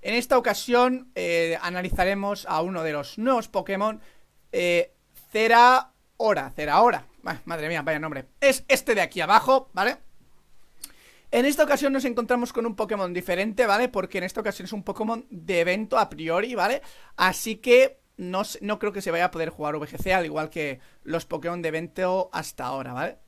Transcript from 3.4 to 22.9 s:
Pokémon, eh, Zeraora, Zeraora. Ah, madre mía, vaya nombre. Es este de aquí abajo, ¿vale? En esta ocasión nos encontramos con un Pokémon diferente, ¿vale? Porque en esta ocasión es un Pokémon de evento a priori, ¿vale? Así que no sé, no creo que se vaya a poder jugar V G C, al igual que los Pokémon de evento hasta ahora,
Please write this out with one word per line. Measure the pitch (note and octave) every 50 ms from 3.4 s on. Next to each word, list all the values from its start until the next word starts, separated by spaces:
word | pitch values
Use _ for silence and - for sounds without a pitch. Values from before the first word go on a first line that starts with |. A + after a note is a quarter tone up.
| G#3+ -
Pokémon, | - G3 F3+ G3 G3 G3 G3+ A3 G#3+ A3 - - _ - - _ _ _ _ _ -
eh, | - F3 F3 F3 F3 F3 - _ _ _ _ _ - - _ -
Zeraora, | G#3+ A3 A3+ A#3 A#3 A#3+ B3 B3+ B3+ - - _ _ _ _ _ _ A#3 A3 G3+ D#3+ C3+ C3+ -
Zeraora. | - D3+ D3 D3 F3 A3 A#3+ G#3 D3 - - _ - -
Ah, | - D#3+ C3 -
madre | - E3+ E3 D3+ D#3
mía, | E3+ D#3+
vaya | C#3 D3+ D#3 D3+
nombre. | D#3 D#3+ D3+ C#3 C3 _ _ _ -
Es | C#4 C4 C4 - -
este | C#4 B3+ - - A#3
de | G3+
aquí | F3 - - - D#3+
abajo, | D#3+ G3+ A3 - B3+ C4 C4+ - - -
¿vale? | F3+ G3 A#3 - - - - - - - _ - - _ _ - - - - _ - - - - - _ - _ - _ -
En | - A#3 B3
esta | C#4 D4 - D#4
ocasión | D4 C#4+ - C#4+ C#4 C4+
nos | C4+ B3
encontramos | C4 A#3+ A#3 A#3 G3+ B3 A#3+ A#3+ A#3+ -
con | A#3+ A3+
un | A3+ G#3+
Pokémon | - G#3+ F#3+ G#3+ G3 G3 F3+ F3
diferente, | F3+ F3+ - F3 F3+ G3 A3 G#3 G3 B3
¿vale? | A3 G3 G#3+ B3 B3
Porque | - G3+ F3+ - - G3
en | F3
esta | F#3 - - G#3
ocasión | A3 F#3+ - F3+
es | F#3 A3
un | G#3 -
Pokémon | - G3 - A3 G#3+ A#3 A#3 B3 -
de | C4 F3 D#3+ E3 F#3+ F3
evento | E3+ F3 F3+ G3+ A3 G3+ -
a | B3 G#3 -
priori, | - C#3+ D#3+ D#3+ E3 F3+ G#3 B3 B3+
¿vale? | G#3 F3 G3+ B3+ C#4+ - - - - - - -
Así | - - F#3 F#3 - - A3+ A3
que | G#3+ - B3+ A#3+ B3 C4 C4 - _ _ _ _ -
no | F#3+ F3+ F#3 F#3+ G#3
sé, | G#3+ - -
no | G3+ G3+ G#3+ G#3
creo | - G#3 G3
que | G3+
se | F#3+ G3
vaya | G3 E3+ F3
a | F3+
poder | - E3+ D#3+ D#3
jugar | - - D3+ D3 D3
V | D#3 D3+
G | D3 -
C, | C4 - F#3 F#3
al | F#3 F3
igual | D#3 - D#3 D#3 D#3
que | - F3 D3+ C#3+ C3+ B2+ - - _ _ -
los | - D#3+ E3 -
Pokémon | - F#3 D#3+ C3+ E3+ F3 F3 E3+
de | D#3+
evento | D#3 D#3+ E3 E3 _ - F#3 F3+ F#3 F#3+ F#3 F#3 -
hasta | E3+ D#3 - - - C3
ahora, | B2 C3+ C3+ C3 C3